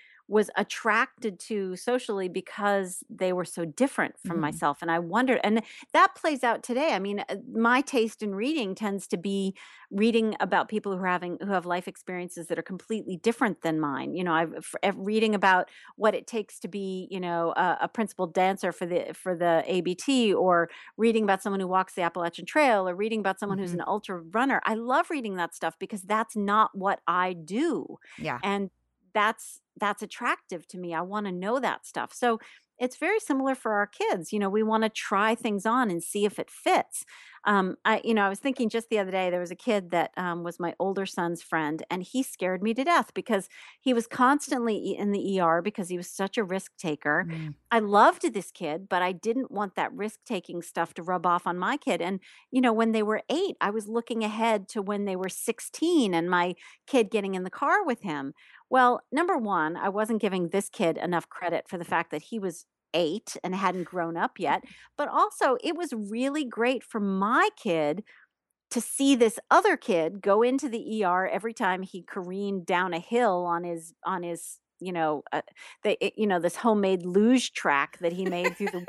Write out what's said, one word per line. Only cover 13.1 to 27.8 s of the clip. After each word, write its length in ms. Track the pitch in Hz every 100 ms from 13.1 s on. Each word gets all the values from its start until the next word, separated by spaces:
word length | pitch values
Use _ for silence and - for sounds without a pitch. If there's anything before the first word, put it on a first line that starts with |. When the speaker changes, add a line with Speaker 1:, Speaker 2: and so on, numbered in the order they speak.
| 185
Speaker 1:
different 460 | 220 233 233 170
than 180 | 165 160
mine. 340 | 151 131 139 151
You 80 |
know, 80 | 180
I've, 200 | 160 165 -
f-, 200 | - -
f-, 140 | 196 185
reading 380 | 190 220 220 208
about 340 | 190 185 - - - -
what 180 | 214 196
it 100 | -
takes 320 | 233 196 -
to 80 | 185
be, 400 | 202 190 185 185
you 80 | 190
know, 340 | 180 170 170 -
a, 220 | 180 156
a 60 | 170
principal 360 | - 214 - 180
dancer 460 | 175 185 190 185
for 140 | 165 175
the, 280 | 175 -
for 220 | 170 185 175
the 260 | 175 165 -
A 140 | 185
B 120 | 170
T, 400 | 180 - 269 226
or 360 | 185 185 175 165 - - -
reading 300 | 226 226 208
about 180 | 190
someone 160 | 214 196
who 80 | 185
walks 280 | 185 185 -
the 60 |
Appalachian 440 | 170 180 170 - 185
Trail, 420 | 302 285 208 185
or 80 | 180
reading 240 | 220 226
about 220 | 196 190
someone 160 | 208 196
who's 140 | 185
Speaker 2:
Mm-hmm. 20 | 175
Speaker 1:
an 80 | -
ultra 340 | 208 - 180
runner. 420 | 165 208 269 220
I 120 | - 220
love 340 | 233 269 349
reading 260 | 311 226 185
that 180 | 170
stuff 220 | - 165 -
because 240 | 190 208
that's 320 | 185 214 226 214
not 340 | 202 214 220
what 280 | 196 190 185 -
I 260 | 175 185
do. 640 | 175 156 208 330 208